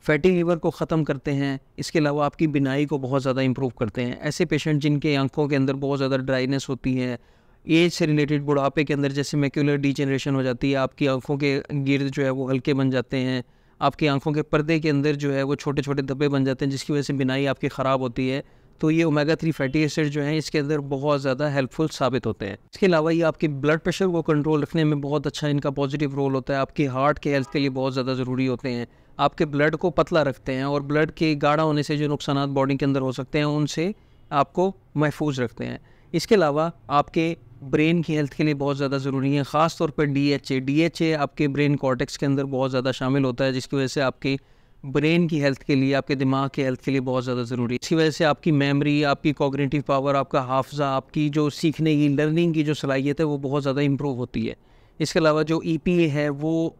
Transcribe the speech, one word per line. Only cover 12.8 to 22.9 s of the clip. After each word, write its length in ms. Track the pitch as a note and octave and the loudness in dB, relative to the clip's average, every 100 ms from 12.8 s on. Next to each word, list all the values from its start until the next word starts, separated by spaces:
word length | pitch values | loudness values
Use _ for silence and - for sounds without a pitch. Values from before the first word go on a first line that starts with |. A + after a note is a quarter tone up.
| C3+ | 2
जाते 260 | B2+ A#2 C3+ | 0 -2 -4
हैं, 260 | B2+ C3 - _ _ _ | -2 -4 -6 _ _ _
आपकी 260 | C#3+ - D3+ | -2 0 0
आंखों 260 | C#3 D#3+ | 0 0
के 80 | D3+ | -4
पर्दे 380 | D3 D#3 D3+ D#3+ | 0 0 2 0
के 100 | D#3 | 2
अंदर 260 | C#3+ C#3+ C#3+ | 2 2 0
जो 160 | C#3+ | -2
है 120 | C3+ | -2
वो 120 | C#3 C#3+ | -2 -2
छोटे-छोटे 460 | - C#3+ C#3 C#3+ | -2 -4 -2 -4
धब्बे 260 | C3+ C3+ D3 | -4 -2 0
बन 180 | C#3 C3+ | 2 0
जाते 200 | C3 C#3+ | 0 -2
हैं, 60 | |
जिसकी 220 | C3+ - | -4 -2
वजह 80 | D3 | -2
से 120 | C3+ | -2
बिनाई 320 | C#3 C3 C3+ C#3 | -2 0 0 -2
आपकी 220 | C3 C#3+ | -2 -4
ख़राब 340 | - C3 C3+ | -4 -2 0
होती 280 | B2+ A#2 C3 | -2 -4 -2
है, 140 | C3+ - - - - | -4 -8 -20 -20 -4
तो 100 | D#3 | 0
ये 120 | D#3+ | 2
ओमेगा 320 | E3 D3+ D3 D#3 | 2 2 2 0
थ्री 160 | E3 | 0
फैटी 280 | D#3 C3+ D3 | -2 -2 0
एसिड 280 | D3+ D3+ D3+ | 0 0 -2
जो 140 | D3 | -2
हैं 160 | C#3+ D#3 | -2 -2
इसके 220 | D3 D#3 | -2 -2
अंदर 200 | C#3+ D3+ | -2 -4
बहुत 420 | C#3 C3+ C#3+ C#3+ | -4 -4 0 0
ज़्यादा 280 | C3+ B2+ D3 | 0 -2 -2
हेल्पफुल 380 | C#3 C3 - D#3+ | -2 -4 -2 -4
साबित 380 | - C3 B2 A2+ | 0 -2 0 -2
होते 200 | G#2+ G2+ | -6 -6
हैं। 120 | G2+ _ | -10 _
इसके 120 | - | 0
अलावा 260 | G3 | 2